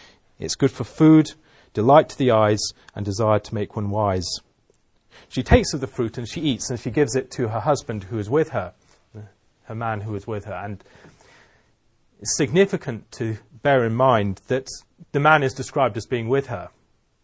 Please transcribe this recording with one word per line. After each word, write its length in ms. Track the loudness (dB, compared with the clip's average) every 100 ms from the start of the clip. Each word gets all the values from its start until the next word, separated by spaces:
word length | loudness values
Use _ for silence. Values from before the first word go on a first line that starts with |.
| -20 _ _ -12
It's 180 | -10 0
good 160 | 0
for 120 | 0
food, 480 | -8 4 8 8 6 -4 _ _ _
delight 360 | 0 6 6 6
to 80 | 0
the 140 | 2
eyes, 280 | 4 4 2 -4 -12 -14
and 120 | -8 -4
desire 340 | 0 2 2
to 160 | 0 -8
make 220 | -6 -6
one 120 | -4
wise. 400 | -2 0 -2 -4 -10 -14 _ _ _ _ _ _ -20 -10
She 120 | -6
takes 320 | 2 2 2
of 60 | -4
the 80 | -6
fruit 300 | -6 -6 -6
and 100 | -10
she 140 | -4
eats, 280 | -4 -4 -6
and 80 | -8
she 140 | -4
gives 240 | 0 0 -2
it 160 | -4
to 160 | -4 -4
her 140 | -2
husband 440 | -2 -2 -4 -10 -8
who 140 | -8
is 100 | -2
with 200 | -2 -2
her, 240 | -4 -8 -12 _ _ _ -20 -20 _ _ _
her 120 | -14 -8
man 260 | -6 -6
who 140 | -6 -8
is 120 | -8
with 160 | -10 -8
her. 80 |
And 300 | -10 -10 -12 _ -20 -20 _ _ _ _ _ _ _ _ _ _ _
it's 160 | -6 -2
significant 760 | 0 2 2 0 -6 -10 -12
to 240 | -8 -6 -6 _ -4
bear 220 | 2 2 2
in 100 | 2
mind 460 | 4 4 0 -4 -4
that 200 | -4 -4 -14 -20 -20 -6
the 60 | 0
man 220 | 4 4
is 100 | 2
described 420 | -4 -6 0 0 -2
as 100 | -6
being 220 | -4 0
with 200 | -2 -2
her. 220 | -8 -12 _ _ _ _ _